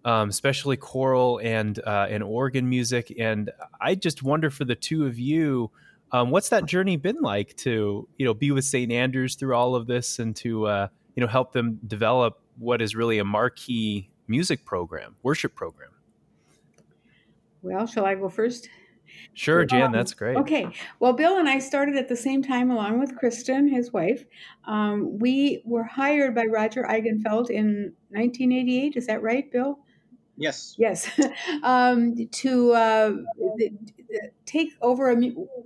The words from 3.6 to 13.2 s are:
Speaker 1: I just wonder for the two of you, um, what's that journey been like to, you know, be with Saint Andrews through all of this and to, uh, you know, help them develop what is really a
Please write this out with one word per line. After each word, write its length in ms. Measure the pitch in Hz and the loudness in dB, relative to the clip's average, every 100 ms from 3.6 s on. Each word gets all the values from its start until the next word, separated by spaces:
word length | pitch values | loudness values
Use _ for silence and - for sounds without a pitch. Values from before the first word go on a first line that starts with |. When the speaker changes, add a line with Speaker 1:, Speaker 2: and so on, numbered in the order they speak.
| - - | -18 -6
Speaker 1:
I 140 | 131 190 | -2 0
just 280 | 165 - | -2 -4
wonder 260 | 131 151 156 | 0 0 0
for 140 | 139 | -2
the 120 | 127 120 | -4 -4
two 300 | - 160 143 | -2 -2 -2
of 140 | 117 | -2
you, 500 | 131 160 156 127 113 _ _ _ - | 0 0 2 0 -2 _ _ _ -4
um, 180 | 123 123 | 0 2
what's 200 | 170 - | 2 2
that 160 | 220 165 | 0 2
journey 320 | 180 190 165 | 0 0 0
been 220 | 170 294 | -2 -2
like 380 | 185 101 101 - | -2 -2 -4 -4
to, 500 | 131 113 104 101 - - | -2 0 0 -4 -8 -4
you 80 | 131 | -2
know, 80 | |
be 180 | 110 143 | 0 0
with 120 | 135 | 0
Saint 280 | 131 131 120 | 0 -2 0
Andrews 440 | 120 131 131 131 - | 0 0 0 -4 -4
through 200 | 135 120 | -2 2
all 200 | 123 123 | 2 0
of 120 | 117 | 0
this 320 | 123 123 - | -2 -2 -4
and 160 | 113 107 | -6 -4
to, 280 | 120 110 107 | -4 -2 0
uh, 200 | 101 98 _ _ - | 0 -2 _ _ -4
you 40 | |
know, 80 | 120 | 0
help 240 | 127 127 | 0 0
them 280 | 127 117 110 107 | -2 -2 -4 -8
develop 540 | 107 110 127 117 - _ - | -2 2 2 2 -2 _ -12
what 240 | 117 120 | -2 0
is 140 | 107 110 | -2 -2
really 220 | 117 | 0
a 80 | 107 | 0